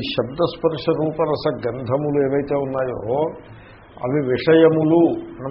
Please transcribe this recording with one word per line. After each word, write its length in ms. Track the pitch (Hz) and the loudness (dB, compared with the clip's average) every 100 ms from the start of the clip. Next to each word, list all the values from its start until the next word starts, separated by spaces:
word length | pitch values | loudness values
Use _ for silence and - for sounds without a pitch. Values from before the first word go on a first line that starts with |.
| 120 | -4
శబ్దస్పర్శ 680 | - 117 - 165 - 165 156 - 147 | -4 -4 -2 -2 0 -2 0 -2 0
రూపరస 440 | 156 151 156 143 156 123 | -2 -2 -2 0 -2 -4
గంధములు 540 | 117 123 120 135 147 143 135 | -6 -6 -2 -2 0 0 2
ఏవైతే 280 | 139 139 143 135 | 0 -2 -2 -2
ఉన్నాయో 520 | 131 131 110 101 135 160 - - - - - - - | -4 -4 -4 -4 -2 -2 -6 -16 -20 -20 -20 -20 -8
అవి 140 | 123 143 131 | -4 -2 0
విషయములు 720 | 123 156 160 160 160 156 170 165 120 - - | 0 4 6 6 6 4 4 4 2 -8 -12
అని 100 | 135 | -8